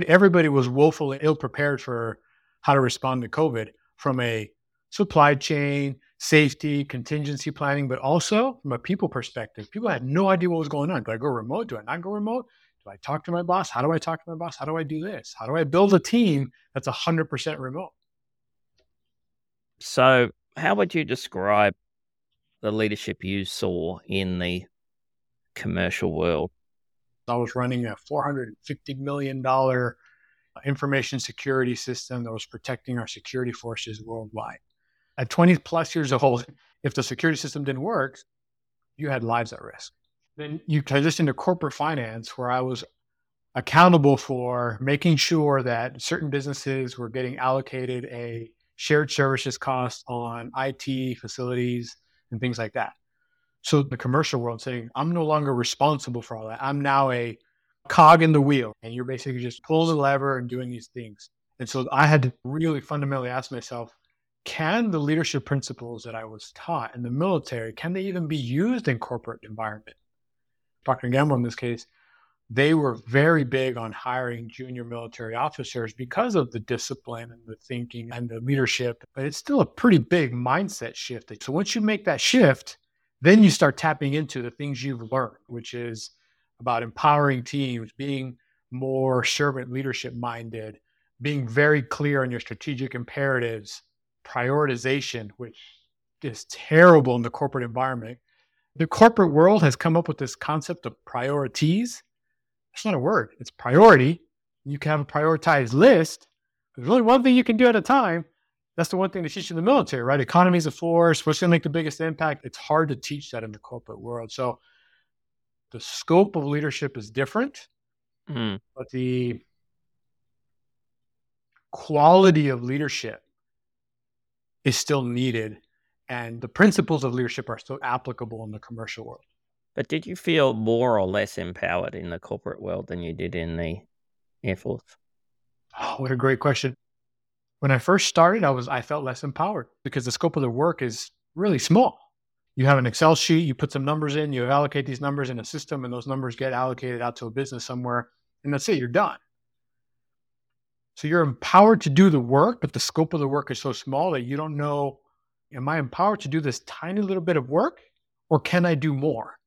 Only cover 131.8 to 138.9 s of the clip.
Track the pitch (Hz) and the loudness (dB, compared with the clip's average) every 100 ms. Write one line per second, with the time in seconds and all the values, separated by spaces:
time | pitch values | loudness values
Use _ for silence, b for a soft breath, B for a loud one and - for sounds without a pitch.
131.8 | - 87 85 85 - - - - 98 92 | -4 -8 -10 -12 -10 -10 -10 -10 -8 -8
132.8 | 92 87 85 82 87 85 82 82 85 92 | -8 -8 -8 -8 -6 -6 -6 -4 -4 -6
133.8 | - _ _ _ _ _ 110 92 - 123 | -12 _ _ _ _ _ -8 -6 -6 -10
134.8 | - _ _ _ _ _ _ _ _ - | -12 _ _ _ _ _ _ _ _ -10
135.8 | - - 131 127 135 131 147 127 131 123 | -8 -6 -4 0 0 0 0 -2 -4 -8
136.8 | _ _ _ _ _ _ _ _ 139 127 | _ _ _ _ _ _ _ _ 0 2
137.8 | - 190 - 175 170 220 151 127 123 127 | 4 2 2 4 6 6 2 0 -2 -6
138.8 | - | -4